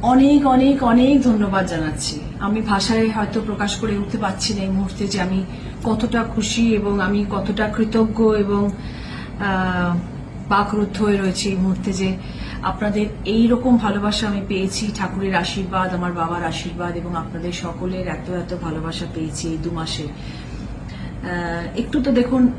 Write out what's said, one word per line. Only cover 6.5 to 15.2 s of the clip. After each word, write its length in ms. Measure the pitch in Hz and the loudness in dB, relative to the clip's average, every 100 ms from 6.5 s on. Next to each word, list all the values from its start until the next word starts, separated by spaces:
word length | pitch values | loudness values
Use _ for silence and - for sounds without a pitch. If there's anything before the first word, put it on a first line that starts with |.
| - 233 214 | 2 4 4
এবং 140 | 202 202 190 | 2 0 2
আমি 120 | 202 202 202 | 0 0 -2
কতটা 300 | 190 196 214 214 | -2 -2 -2 0
কৃতজ্ঞ 440 | 220 226 220 220 220 214 | 0 2 2 4 4 4
এবং, 180 | 202 202 202 | 2 2 0
আহ, 1200 | 190 - - - - - - 202 190 185 180 175 175 175 - - - - | -2 -8 -10 -10 -10 -10 -6 -2 0 0 0 0 0 -4 -10 -12 -12 0
বাকরুদ্ধ 480 | 202 202 214 196 190 214 | 2 2 0 0 0 2
হয়ে 140 | 202 | 2
রয়েছে 240 | 190 185 208 | 2 0 -2
এই 100 | 190 | 0
মুহূর্তে 280 | 190 185 - | 0 0 -2
যে 160 | 185 190 190 - - - - | 0 0 -2 -6 -10 -10 -6
আপনাদের 420 | 180 190 208 208 208 - 175 | -4 -2 -2 0 -2 -4 0
এই 180 | 226 226 | 4 6
রকম 200 | 240 262 233 | 4 6 4
ভালোবাসা 460 | 208 202 208 208 214 | 4 0 0 0 -2
আমি 100 | 196 190 | -2 -2
পেয়েছি, 360 | 196 190 - 214 - | -2 -2 -2 -4 -4
ঠাকুরের 380 | 185 185 | -4 -2